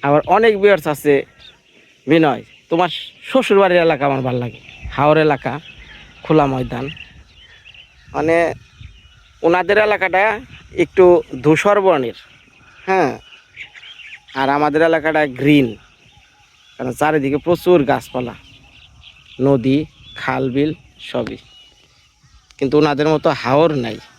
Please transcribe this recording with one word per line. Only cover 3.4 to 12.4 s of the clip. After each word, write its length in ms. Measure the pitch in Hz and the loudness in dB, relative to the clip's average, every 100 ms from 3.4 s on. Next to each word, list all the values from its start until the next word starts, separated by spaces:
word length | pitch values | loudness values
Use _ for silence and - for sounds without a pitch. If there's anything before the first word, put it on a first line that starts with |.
| 247 196 196 175 165 | 2 2 4 4 2
এলাকা 160 | 147 143 | 0 -2
আমার 160 | 135 127 | -2 -4
ভালো 100 | 123 | -4
লাগে, 220 | 120 107 - - - | -6 -10 -20 -18 -14
হাওর 240 | - 147 156 156 | -2 2 2 2
এলাকা, 260 | 139 - 139 - - - - - - | 0 -4 -10 -14 -20 -20 -20 -20 -20
খোলা 200 | - 156 143 | 0 2 2
ময়দান।" 400 | 131 120 120 135 160 - - - - - - - - - _ - | -2 -6 -8 -10 -14 -20 -20 -20 -20 -20 -20 -20 -20 -20 _ -12
মানে 220 | 139 156 165 165 - - - - - - _ _ _ | -6 -2 0 0 -6 -16 -20 -20 -20 -20 _ _ _
ওনাদের 360 | 165 175 180 202 214 | 0 0 0 0 2
এলাকাটা 360 | 202 185 185 208 214 254 - - - | 0 -2 0 0 -2 -10 -20 -18 -4
একটু 220 | 170 - 180 175 - 135 | -4 4 6 6 2 -4
ধূসর 320 | 135 156 202 208 | 0 0 2 2
বর্ণের, 320 | 190 156 120 - - - | 2 0 -2 -10 -20 -20